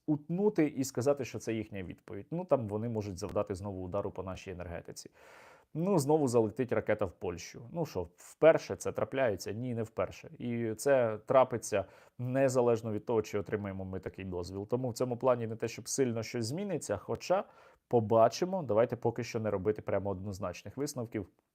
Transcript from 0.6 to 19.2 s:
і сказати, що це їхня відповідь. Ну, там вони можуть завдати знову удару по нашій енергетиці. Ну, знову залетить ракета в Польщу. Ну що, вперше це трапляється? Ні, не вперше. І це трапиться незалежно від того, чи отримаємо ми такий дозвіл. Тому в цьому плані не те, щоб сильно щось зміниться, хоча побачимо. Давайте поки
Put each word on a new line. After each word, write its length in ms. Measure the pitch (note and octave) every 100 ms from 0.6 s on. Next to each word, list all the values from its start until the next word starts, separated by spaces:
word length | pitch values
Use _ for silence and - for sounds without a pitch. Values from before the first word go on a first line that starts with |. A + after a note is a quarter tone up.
| D3
і 160 | B2
сказати, 420 | C3 - B2+ C#3+ A#2+
що 140 | G#2+
це 140 | -
їхня 300 | A2+ G#2 G2+
відповідь. 440 | F2 - - G2+ -
Ну, 140 | E3 F3+
там 220 | C3 G#2+
вони 220 | G#2 A#2+
можуть 300 | A2 G#2 F2+
завдати 360 | G2 G2 G#2 F#2
знову 280 | G2+ F#2
удару 280 | F#2 G2+ G2
по 120 | F2+
нашій 280 | F#2 F2+ F#2+
енергетиці. 580 | F2+ F2 E2+ - - - _ - - - - _
Ну, 260 | D3+ F#3 F#3
знову 280 | C3+ D#3 C3+
залетить 440 | A#2 G#2+ - B2
ракета 340 | G#2+ G#2+ G#2+ F#2+
в 60 |
Польщу. 500 | - F#2 E2+ - - A#2
Ну 140 | E3+ D#3
що, 220 | - E2+ _
вперше 580 | - - D#3 D#3+ - G2
це 160 | G2
трапляється? 600 | - A2 C3+ B2+ F#2+ G2
Ні, 240 | G#2 B2+ A#2
не 80 |
вперше. 460 | G#2+ - F2+ F#2 - D#3+
І 360 | A#2+ A#2 A2+
це 440 | G#2+ C#3 C3+ A2+ G#2+ -
трапиться 600 | C3 B2+ A#2 - G2+ - - - -
незалежно 720 | B2 C3 C3+ B2+ A#2+ A2+ A2+
від 140 | G#2 -
того, 160 | A2+
чи 180 | G#2+ G#2
отримаємо 460 | - G#2 G2+ F#2+ F#2+
ми 140 | F#2+
такий 260 | - - F#2+
дозвіл. 420 | F2+ F2 F#2+ G2+
Тому 220 | B2 C3
в 40 |
цьому 240 | A2 B2+ A#2
плані 300 | C3 B2 A2+
не 80 | A2
те, 120 | A#2
щоб 220 | - -
сильно 340 | - B2+ A2+
щось 220 | - B2 A2
зміниться, 520 | D#3+ G#3 D3+ - G2+
хоча 460 | - A#2 - F#3+ - - - _ -
побачимо. 760 | A#2+ G#2+ A2+ A#2 - F#3 F#3+
Давайте 320 | B2+ G#2 B2 A2+
поки 280 | A#2+ A#2